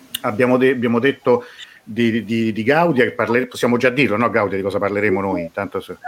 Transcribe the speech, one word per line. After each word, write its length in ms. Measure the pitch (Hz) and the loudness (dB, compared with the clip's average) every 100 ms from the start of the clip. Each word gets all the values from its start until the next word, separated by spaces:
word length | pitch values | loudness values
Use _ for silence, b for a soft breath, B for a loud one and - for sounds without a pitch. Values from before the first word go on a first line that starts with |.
| - - | -16 -8
abbiamo 360 | 123 107 123 127 | -4 0 2 4
de-, 140 | 131 | 4
abbiamo 280 | 131 117 117 | 2 0 2
detto 460 | 135 135 135 120 B B B B | 0 0 0 0 B B B B
di, 400 | - 110 117 113 | -10 -2 0 0
di, 280 | 101 113 113 | -2 -2 -2
di 100 | 107 | -2
Gaudia, 400 | 110 151 175 127 | 0 2 2 2
che 80 | 113 | 0
parlere-, 360 | - 110 120 123 | 0 0 0 -2
possiamo 300 | - 123 120 | -2 0 2
già 120 | 127 | 2
dirlo, 280 | 127 120 104 | 2 0 2
no, 120 | 120 | 0
Gaudia, 280 | 113 104 98 | 2 0 -2
di 60 | |
cosa 160 | 95 95 | -4 -2
parleremo 420 | 98 101 104 95 | -2 0 0 0
noi? 300 | 98 90 82 | -2 -4 -6
Tanto 260 | - 98 95 | -8 -6 -8
se 160 | - 90 | -10 -14